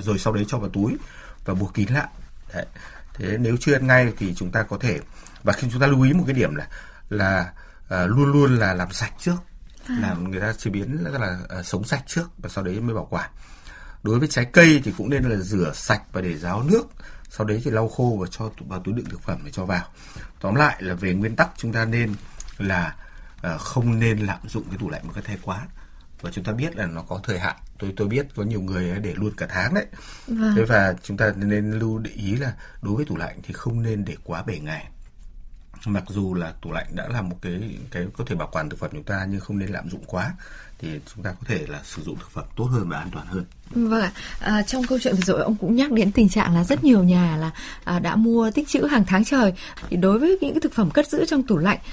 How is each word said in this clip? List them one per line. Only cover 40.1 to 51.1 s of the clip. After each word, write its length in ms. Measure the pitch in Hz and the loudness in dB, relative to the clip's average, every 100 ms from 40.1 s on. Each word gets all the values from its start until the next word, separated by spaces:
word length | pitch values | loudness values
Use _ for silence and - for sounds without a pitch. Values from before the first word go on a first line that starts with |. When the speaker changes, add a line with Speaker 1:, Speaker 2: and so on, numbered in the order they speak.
| 90 113 180 - - - - | -4 -4 -6 -12 -18 -18 -12
Speaker 1:
Thì 200 | 80 76 - 107 | -10 -10 -12 -10
chúng 80 | |
ta 80 | 95 | -8
có 140 | - - | -8 -4
thể 180 | 98 71 | -4 -4
là 140 | 71 | -10
sử 200 | - - | -12 -12
dụng 120 | 80 - | -8 -10
thực 160 | - | -10
phẩm 140 | - - - | -12 -10 -4
tốt 100 | 123 | 0
hơn 240 | 127 87 | 2 0
và 80 | 76 | -4
an 120 | 87 | -6
toàn 140 | 82 85 | -10 -8
hơn. 180 | 92 - - - | -8 -8 -14 -6
Speaker 2:
Vâng 300 | 240 226 226 | 0 2 2
ạ. 100 | 220 - - - | 0 -4 -10 -6
À, 220 | - 214 | 0 0
trong 260 | 208 254 240 | 0 -2 0
câu 120 | 254 | 2
chuyện 140 | - 185 | 2 2
vừa 60 | |
rồi 200 | 180 - | 2 2
ông 140 | - 214 | 2 0
cũng 200 | 175 233 | 2 4
nhắc 160 | 285 | 4
đến 200 | 226 202 | 4 4
tình 180 | 202 208 | 6 6
trạng 260 | - - 170 | 6 4 4
là 80 | |
rất 200 | 175 285 | 4 4
nhiều 200 | 302 226 | 8 8
nhà 340 | 180 180 175 156 | 8 6 6 2
là, 140 | 160 - - - | -2 -6 -12 -10
à, 160 | - 175 | -2 0
đã 160 | 170 208 | 2 4
mua 360 | 226 233 226 | 6 6 4
tích 160 | 254 302 | 2 2
trữ 180 | 277 294 | 2 4
hàng 180 | 269 190 | 4 6
tháng 180 | 190 233 | 4 4
trời. 280 | 269 202 185 - - - | 6 4 2 -8 -12 -4
Thì 80 | 175 | 2
đối 220 | 190 214 | 6 6
với 180 | 320 381 | 6 4
những 120 | 277 | 2
cái 80 | 311 | 0
thực 120 | 311 | 0
phẩm 180 | - 175 | 2 4
cất 160 | 294 | 4
giữ 180 | 302 | 4